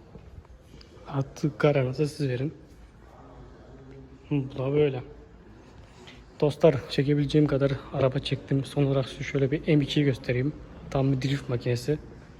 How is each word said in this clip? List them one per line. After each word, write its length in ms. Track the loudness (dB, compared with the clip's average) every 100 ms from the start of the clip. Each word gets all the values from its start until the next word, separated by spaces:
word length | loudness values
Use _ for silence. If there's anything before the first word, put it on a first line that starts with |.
| -20 -20 -20 -20 -20 -20 -20 -20 -20 -20 -8
Artık 520 | -6 -6 -4 -4 2
kararınızı 480 | 2 4 0 -2 -4
siz 200 | -2 -4
verin. 260 | -2 -4 -6 -18 -20 -20 -20 -20 -20 -20 -20 -20 -20 -20 -20 -20 -20 -20 -20 -4
Hı, 60 | -4
bu 220 | -2 -4
da 140 | 0
böyle. 320 | 2 2 0 -8 -18 -20 -20 -20 -20 -20 -20 -20 -20 -20 -20 -20 0
Dostlar, 360 | 0 6 4 4 -2
çekebileceğim 580 | -2 2 2 4 4 4
kadar 240 | 2 0 -2 -6
araba 260 | 0 2 0
çektim. 460 | -4 -6 -2 -2 0
Son 180 | 0
olarak 260 | 2 0 -2
size 140 | -8
şöyle 280 | -4 0 0
bir 240 | 0 4 4
M 80 |
ikiyi 220 | 4 2 2
göstereyim. 480 | 0 -2 0 -2 -4 -14 -18 -4
Tam 220 | 0 2
bir 100 | 2
drift 280 | 0 -2 -2
makinesi. 500 | -2 0 -2 0 -2 -4 -20 -20